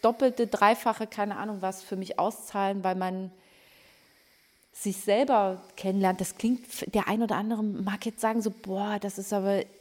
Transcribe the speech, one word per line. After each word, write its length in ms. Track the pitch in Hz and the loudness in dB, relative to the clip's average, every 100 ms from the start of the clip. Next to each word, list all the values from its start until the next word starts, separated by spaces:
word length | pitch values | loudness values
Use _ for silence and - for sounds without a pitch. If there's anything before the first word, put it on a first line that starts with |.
Doppelte, 440 | 226 233 262 247 226 | 2 4 2 2 0
Dreifache, 600 | - 208 226 240 220 220 | 6 6 6 2 0 -4
keine 280 | - 208 196 | -4 -4 -4
Ahnung 220 | 208 202 | -6 -4
was, 220 | 185 185 | -4 -4
für 140 | - 190 | -6 -6
mich 220 | 190 - | -4 0
auszahlen, 680 | 180 - - 202 196 196 | 0 -2 -6 -2 0 0
weil 100 | 185 | 0
man 360 | 190 185 185 190 - _ _ _ - - _ _ _ _ _ _ _ _ | 0 -2 -4 -8 -14 _ _ _ -20 -20 _ _ _ _ _ _ _ _
sich 240 | - 208 190 | -6 -4 -2
selber 640 | - 208 277 233 196 185 - - | 2 4 6 4 4 -2 -10 -6
kennenlernt. 440 | 190 196 190 190 | -2 2 2 2
Das 160 | 185 - | -4 -2
klingt, 300 | 226 247 - | 0 0 -4
f-, 180 | - - | -10 -2
der 140 | 214 - | -2 0
ein 140 | 214 | 0
oder 140 | 226 196 | 0 0
andere 260 | 214 220 | -2 -2
mag 420 | 214 196 196 202 233 | -2 -2 -4 -4 -6
jetzt 140 | - | -2
sagen 220 | 220 226 | 0 0
so, 80 | 214 | -2
„Boah, 480 | - 190 190 208 208 | -4 -6 -4 -2 -2
das 180 | 202 196 | -4 -6
ist 140 | 190 | -2
aber 280 | 208 196 196 - - | 0 2 0 -2 -4